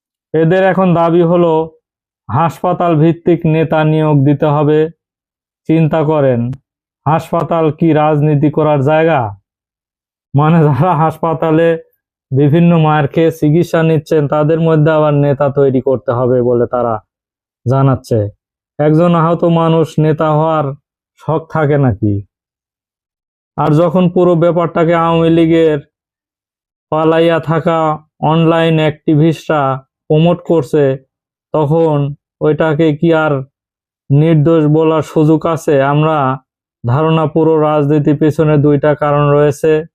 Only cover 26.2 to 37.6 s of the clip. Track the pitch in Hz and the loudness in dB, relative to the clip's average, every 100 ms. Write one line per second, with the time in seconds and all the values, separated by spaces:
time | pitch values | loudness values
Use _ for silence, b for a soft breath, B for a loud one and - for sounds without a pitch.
26.2 | _ _ _ _ _ _ _ 156 160 165 | _ _ _ _ _ _ _ -2 0 2
27.2 | 170 165 160 165 165 165 156 156 - _ | 2 0 -2 -2 -2 -2 -2 -4 -10 _
28.2 | 147 165 165 165 165 160 156 151 - 151 | -2 0 2 2 0 0 -2 -2 -2 2
29.2 | 165 156 - 156 135 131 - _ _ 156 | 0 -2 -4 -2 -2 -4 -10 _ _ 0
30.2 | 170 175 - 165 139 156 139 135 - _ | 2 0 -2 -2 0 0 0 -2 -10 _
31.2 | _ _ _ 156 143 165 160 147 143 143 | _ _ _ -4 0 0 0 0 -4 -8
32.2 | _ _ 151 156 160 151 160 151 170 160 | _ _ -2 0 -2 0 0 0 0 0
33.2 | 156 139 131 _ _ _ _ _ _ 143 | 0 -2 -6 _ _ _ _ _ _ 0
34.2 | 160 156 143 165 151 151 160 160 139 165 | 2 2 2 2 2 2 2 0 -2 0
35.2 | 156 156 165 160 - 139 139 147 156 156 | 2 2 0 -4 0 0 2 0 0 0
36.2 | 131 135 - _ _ _ 120 131 160 160 | -2 -4 -12 _ _ _ -4 -2 0 0
37.2 | 151 160 160 160 | -2 0 0 2